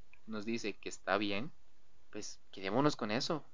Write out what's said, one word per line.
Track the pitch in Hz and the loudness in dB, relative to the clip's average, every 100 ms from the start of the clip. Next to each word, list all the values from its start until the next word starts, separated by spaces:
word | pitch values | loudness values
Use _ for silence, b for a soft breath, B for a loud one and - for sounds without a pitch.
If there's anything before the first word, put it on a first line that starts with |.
| - - - | -8 -8 -6
nos | 110 104 | -4 0
dice | 117 110 - | 0 0 -2
que | 98 | -4
está | - - 98 | -2 4 4
bien, | 104 101 143 - - - - - - | 4 2 0 -4 -8 -8 -8 -8 -6
pues | 107 - - - | -4 -4 -6 -8
quedémonos | - 95 113 147 - | -4 2 6 6 4
con | 107 | 2
eso. | 110 131 135 - | 2 2 -2 -4